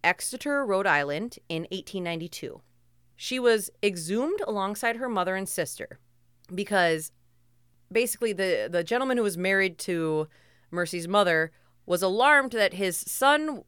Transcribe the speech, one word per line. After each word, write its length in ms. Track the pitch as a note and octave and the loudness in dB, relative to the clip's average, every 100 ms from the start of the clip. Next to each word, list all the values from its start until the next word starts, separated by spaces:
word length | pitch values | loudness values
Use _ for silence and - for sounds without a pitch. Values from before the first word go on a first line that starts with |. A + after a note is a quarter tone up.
Exeter, 640 | - F#3 - B3+ D4 C#4+ C4 | 0 0 -4 -8 -4 -2 0
Rhode 220 | F#3+ G3 | 0 2
Island 500 | D3 C#3+ D3 D#3+ - - | 2 0 -4 -6 -10 -10
in 180 | D#3+ E3 | -8 -6
eighteen 320 | F#3 - G3 F3 | -10 -8 -8 -6
ninety-two. 560 | E3 E3+ - B2+ - _ _ _ _ _ - | -6 -8 -10 -12 -12 _ _ _ _ _ -14
She 200 | - B3+ | -6 0
was 300 | A#3+ A3+ G3 - | 4 2 0 -2
exhumed 580 | G3+ F3 D#3+ G#3 C#4+ G#4 - | -2 -2 -2 -2 0 -2 -2
alongside 480 | G#3 F#3+ G#3 A#3 A#3 | -2 -4 -2 -4 -2
her 120 | B3+ | -2
mother 260 | G#3 F3+ F#3+ | 0 0 -2
and 120 | F#3+ | -4
sister 520 | - D#3 - - - _ _ _ _ - | -4 -4 -6 -12 -16 _ _ _ _ -10
because 580 | F3+ G3+ G3+ F3 D#3+ D#3+ - _ _ _ _ _ _ - | -6 0 4 4 2 -2 -14 _ _ _ _ _ _ -4
basically 420 | A3+ A#3+ - A#3 | 0 0 0 -2
the, 340 | F#3+ F#3+ D#3+ G#2+ | 0 0 0 0
the 120 | F3 | -2
gentleman 340 | E3+ A#3+ C4 B3 | 0 0 2 2
who 60 | |
was 140 | G#3 F3 | 0 0
married 400 | F#3 G3 F#3+ E3 | 0 2 2 -2
to 480 | - F3 D#3+ D#3 D#3 _ _ _ _ | -4 -2 0 0 -2 _ _ _ _
Mercy's 360 | E3+ E3+ F3 E3 | -4 -4 -4 0
mother 440 | G3+ F#3 D#3+ D#3+ - _ _ - | 4 4 4 0 -6 _ _ -2
was 160 | F3 | 0
alarmed 500 | F#3+ G3+ C4+ D4 C4+ | 2 4 6 6 4
that 220 | A#3 G3+ | 2 0
his 240 | F#3 G3 E3+ | 0 -2 -2
son 680 | - - C4+ D4 D#4 B3+ | -6 2 4 4 2 -6